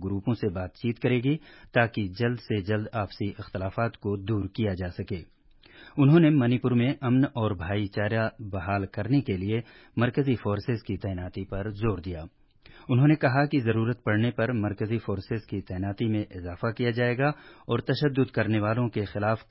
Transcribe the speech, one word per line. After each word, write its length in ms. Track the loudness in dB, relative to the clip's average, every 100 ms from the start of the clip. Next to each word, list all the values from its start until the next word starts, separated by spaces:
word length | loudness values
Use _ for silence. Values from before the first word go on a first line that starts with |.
ग्रुपों 320 | -4 -4 -2
से 160 | -2 -2
बातचीत 460 | -2 -6 -4 -4 -2
करेगी, 380 | 0 0 0 -2 -6 -20 -2
ताकि 340 | 0 2 0 -4 -2
जल्द 200 | -2 -2
से 200 | -4 -4
जल्द 260 | 0 -2 -2
आपसी 340 | -4 -6 -4 -6
इख्तलाफात 680 | -6 -10 -6 -6 -2 -4 -2
को 200 | -4 -4
दूर 300 | -2 -2 -2 -2
किया 180 | -2
जा 140 | -2 -6
सके। 280 | -6 -8 -8 -10 _ _ _ -20 -20 -10 4
उन्होंने 300 | 8 8 8
मणिपुर 420 | 6 4 2 2
में 140 | 2 2
अमन 360 | 0 2 2 2 0
और 180 | -2
भाईचारा 760 | -2 -2 -2 -2 -2 -2 0 -2 -4
बहाल 420 | -8 -6 -2 -2 -2
करने 260 | -6 0 0
के 160 | 2 -2
लिए 260 | -2 -2 -4 -16 -8 -2
मरकजी 380 | 0 2 0
फोर्सेज 480 | 0 0 -4 -2 -6
की 140 | -4 -6
तैनाती 480 | -4 -6 -8 -10
पर 260 | -8 -6 -6
जोर 280 | -2 -2 -2
दिया। 220 | -6 -10 -12 -18 _ _ -20 -20 0
उन्होंने 240 | 4 6 6
कहा 280 | 4 2 2
कि 140 | 2
जरूरत 400 | 2 0 0 -2 0
पड़ने 240 | 2 2
पर 220 | 0 -2
मरकजी 440 | 0 -2 -2 -4 -4
फोर्सेज 460 | -2 -6 -4 -8
की 160 | -6 -8
तैनाती 440 | -6 -6 -4 -2 -2
में 140 | -2
इजाफा 500 | -4 -8 -12 -6 -6
किया 200 | -2 -2
जाएगा 420 | 0 0 2 0 -2 -12 -18 -4
और 120 | -4
तशद्दुद 500 | 0 0 2 2 0
करने 300 | 0 0 2
वालों 280 | 0 0 -2
के 160 | -2
खिलाफ 380 | -4 -2 -2 -2 -4